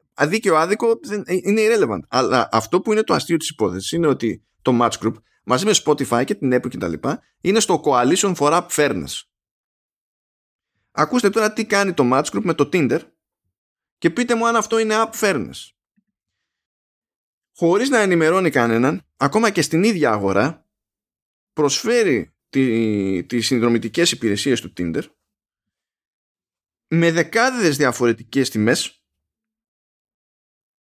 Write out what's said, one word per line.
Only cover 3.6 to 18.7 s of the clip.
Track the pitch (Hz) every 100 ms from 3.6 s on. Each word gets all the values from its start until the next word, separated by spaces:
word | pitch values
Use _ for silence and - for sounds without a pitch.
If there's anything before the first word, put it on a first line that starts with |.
| 101 92 -
είναι | 165 160
ότι | 135 117 85 _ _
το | - 120
Match | 117 -
Group, | 110 110 _ _
μαζί | - 127 208
με | 202
Spotify | - 147 131 120 135
και | 202
την | 131
Apple | 127 123
και | -
τα | 87
λοιπά, | 76 113 - _ _
είναι | - 214
στο | - 170 151
Coalition | 127 123 185 202 175
for | 147
App | 170 170
Fairness. | - 147 92 69 - - _ _ _ _ _ _ _ _ _ _ _ _ _ _ _ _ -
Ακούστε | 156 247 208
τώρα | 220 214
τι | 214 214
κάνει | 202 196
το | 165 123
Match | 131 151
Group | 101
με | 113
το | 123 143
Tinder | 185 131 147 - _ _ _ _ _ _ _ _ _
και | 165
πείτε | 165 240 233
μου | 233
αν | 233
αυτό | 214 226
είναι | 220 214
App | 220 -
Fairness. | 208 151 76 - - _ _ _ _ _ _ _ _ _ _ _ _ _ _ _ _ _ _ -
Χωρίς | 170 196 269
να | 247
ενημερώνει | 196 170 160 185 175
κανέναν, | 139 117